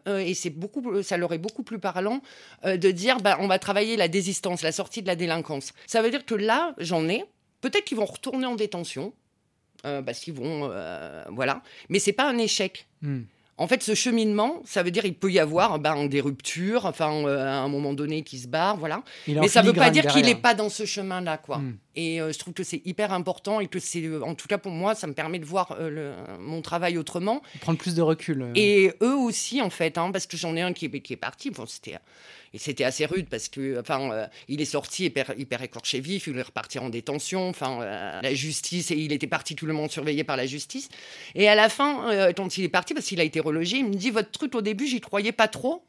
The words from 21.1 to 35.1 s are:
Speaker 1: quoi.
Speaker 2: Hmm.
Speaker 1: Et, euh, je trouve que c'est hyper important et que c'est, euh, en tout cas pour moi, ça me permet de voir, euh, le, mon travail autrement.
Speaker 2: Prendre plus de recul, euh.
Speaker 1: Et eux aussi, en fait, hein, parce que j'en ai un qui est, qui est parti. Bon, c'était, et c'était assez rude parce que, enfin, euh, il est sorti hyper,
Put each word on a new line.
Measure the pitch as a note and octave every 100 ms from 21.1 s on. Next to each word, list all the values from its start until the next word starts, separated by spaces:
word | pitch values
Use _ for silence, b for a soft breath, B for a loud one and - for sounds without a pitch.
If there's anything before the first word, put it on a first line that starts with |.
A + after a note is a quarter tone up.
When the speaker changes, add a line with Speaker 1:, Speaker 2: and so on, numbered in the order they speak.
| F#3 F3 D#3
Speaker 1:
quoi. | - C#3
Speaker 2:
Hmm. | C3+ A#2 _
Speaker 1:
Et, | - E3 E3
euh, | D#3
je | D3+
trouve | -
que | E3+
c'est | E3+ F3
hyper | F#3 F3 G#3
important | F#3 F3+ F3 G#3 G#3+
et | F#3+
que | F#3
c'est, | - F3
euh, | D#3+ D#3
en | B2+
tout | E3 -
cas | G3+
pour | G3
moi, | E3 G3 A3
ça | D#3+
me |
permet | C#3 D#3 F3
de |
voir, | D3+ F#3 F3 C3
euh, | D#3+
le, | D3+ C#3+ F#2 - F#2
mon | G#2+ D#3+
travail | D3+ E3+ F3 E3+
autrement. | D3 F3 F#3+ C4+ - B
Speaker 2:
Prendre | - E3
plus | F3+
de | E3
recul, | D#3+ D#3+ - C#3
euh. | B2 A#2
Speaker 1:
Et | G#3 G#3 F#3 F3+
eux | A#3+
aussi, | C#4 A#3+ A3+ - C4
en | G3+
fait, | - D#3+ E3+
hein, | F3
parce | F#3+ -
que | E3
j'en | E3+ E3
ai |
un | F3+
qui | E3+ D3
est, | C#3
qui | -
est | B2
parti. | A2 - C#4
Bon, | E3+ A2+
c'était, | - - D#2+ - B B B B
et | -
c'était | - C3
assez | C3 C3+
rude | D3+ F#3+ D#3+
parce | A#2+ -
que, | C#3 C3+ B2
enfin, | A#2+ C3+ C3+
euh, | A2 - B B
il | D3
est | D3
sorti | D3 - -
hyper, | F3+